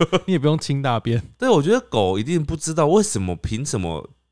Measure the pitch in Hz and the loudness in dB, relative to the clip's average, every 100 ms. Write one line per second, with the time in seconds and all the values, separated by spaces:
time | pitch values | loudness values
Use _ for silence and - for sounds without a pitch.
0 | 165 185 - 175 147 160 - 139 135 117 | 0 -2 0 0 2 0 -2 -2 0 -2
1 | 113 117 - - 254 175 151 247 - 113 | 0 -2 -4 -4 2 4 4 0 0 0
2 | 95 98 123 175 151 160 160 160 147 208 | 2 0 0 -2 -2 -6 -4 0 4 4
3 | 202 104 92 85 - 107 147 107 85 78 | 2 -2 -4 -4 -6 -6 -4 -4 -4 -6
4 | - _ _ | -10 _ _